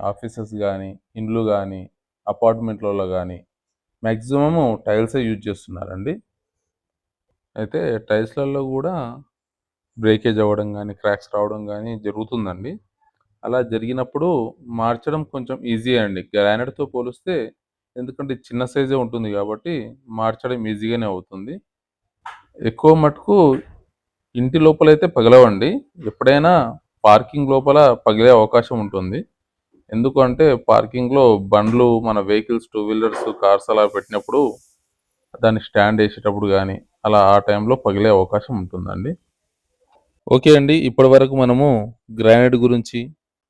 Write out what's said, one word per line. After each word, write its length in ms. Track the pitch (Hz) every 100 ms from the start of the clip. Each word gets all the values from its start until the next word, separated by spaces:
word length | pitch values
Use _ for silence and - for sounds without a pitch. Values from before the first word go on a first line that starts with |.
ఆఫీసెస్ 500 | 101 101 117 117 107 107
కానీ, 300 | 101 98 95 92 _ 113
ఇండ్లు 280 | 110 113 110
కానీ, 360 | 104 98 95 95 _ _ _ -
అపార్ట్మెంట్లలో 800 | 104 113 113 113 101 104 101 92
కానీ 300 | 92 90 90 _ _ _ _ _ _
మ్యాక్సిమం 520 | 113 110 120 139 147 170 131 107
టైల్సే 380 | - 107 113 139
యూజ్ 220 | 113 107
చేస్తున్నారండి. 720 | 107 98 - 90 - 92 113 202 _ _ _ _ _ _ _ _ _ _ _ _ _ 107
అయితే 240 | 110 160 160 113
టైల్స్లలో 580 | - 107 110 - 139 139 135
కూడా 280 | 131 156 180 120 127 _ _ _ _ _ _ _ -
బ్రేకేజ్ 420 | 110 110 117 110
అవ్వడం 280 | 104 104 104
కానీ, 200 | 104 104
క్రాక్స్ 360 | 98 104 101 -
రావడం 300 | 104 104 107 104
కానీ 240 | 104 113 110
జరుగుతుందండి. 720 | 104 107 110 120 101 90 117 202 _ _ _ _ _ _
అలా 160 | 110 127
జరిగినప్పుడు 640 | 120 113 113 127 127 143 170 156 113 - 120 117
మార్చడం 460 | 113 120 - 156
కొంచెం 340 | 151 139 123 131 123
ఈజీ 280 | 113 120 123
అండి 240 | 104 95 90
గ్రానైట్‌తో 580 | 107 101 110 127 - 139
పోలిస్తే. 500 | 127 123 - - 170 113 _ _ _ _ 123
ఎందుకంటే 380 | 127 131 139 131
చిన్న 240 | - 120 127
సైజే 300 | 143 135 135
ఉంటుంది 340 | 117 117 110
కాబట్టి 420 | 101 101 107 170 160 110 135 131 110
మార్చడం 520 | 113 113 127 123 110
ఈజీగానే 400 | 104 110 120 110
అవుతుంది. 460 | 92 92 95 107 185 _ _ _ _ _ _ - - _ -
ఎక్కువ 320 | 113 - 156 160
మటుకు 420 | 151 151 - 202 156 131 - - _ _ _ _ _ 120
ఇంటి 240 | 127 160
లోపలైతే 480 | 156 156 156 151 175
పగలవండి. 640 | 139 113 127 120 98 131 262 - - 120
ఎప్పుడైనా 480 | - 127 143 160 175 117 143 _ _
పార్కింగ్ 480 | 107 107 - 147 135
లోపల 280 | 135 139 143 143 117
పగిలే 320 | - 107 120
అవకాశం 440 | 120 107 120 117 120
ఉంటుంది. 400 | 101 98 92 123 226 _ _ _ _ _ -
ఎందుకంటే 540 | 110 131 135 127 123 156 120
పార్కింగ్‌లో 640 | - 110 110 127 123 139 127 104 98
బండ్లు, 420 | 104 107 120 123 117
మన 180 | 117 107
వెహికల్స్, 460 | 98 107 107 117 -
టూ 100 | 107
వీలర్స్, 440 | 107 110 110 104 113 104
కార్స్ 320 | 101 101 -
అలా 140 | 107 104
పెట్టినప్పుడు 540 | 104 - 107 - 127 131 - _ _ _ _ _ _ _
దాన్ని 280 | - 113 110
స్టాండ్ 400 | - 110 104 110
వేసేటప్పుడు 460 | 104 - 104 101 101
కానీ 280 | 98 95 95 _ _
అలా 160 | 107 107 98
ఆ 100 | 101
టైంలో 360 | 101 104 107 131
పగిలే 320 | 110 98 110
అవకాశం 440 | 98 92 104 - 117
ఉంటుందండి. 540 | 90 92 92 95 117 180 _ _ _ _ _ _ _ _ _ _ -
ఓకే 240 | 127 156
అండి, 220 | 151 139 160
ఇప్పటి 260 | 135 113 131
వరకు 260 | 135 135 135
మనము 320 | 127 123 147 117 107 - -
గ్రానైట్ 440 | 110 110 117 123 123
గురించి, 420 | 120 120 113 120 127 156 _ _ _